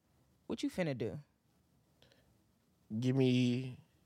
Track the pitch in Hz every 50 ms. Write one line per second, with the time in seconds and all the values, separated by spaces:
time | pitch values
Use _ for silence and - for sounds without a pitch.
0 | _ _ _ _ _ _ _ _ _ - - - - 277 - - 175 156 135 120
1 | 127 101 - 151 - _ _ _ _ _ _ _ _ _ _ _ _ _ _ _
2 | _ _ _ _ _ _ _ _ _ _ _ _ _ _ _ _ _ - 110 110
3 | 123 127 131 135 131 127 123 127 123 123 120 127 131 131 123 - - _ _ _
4 | _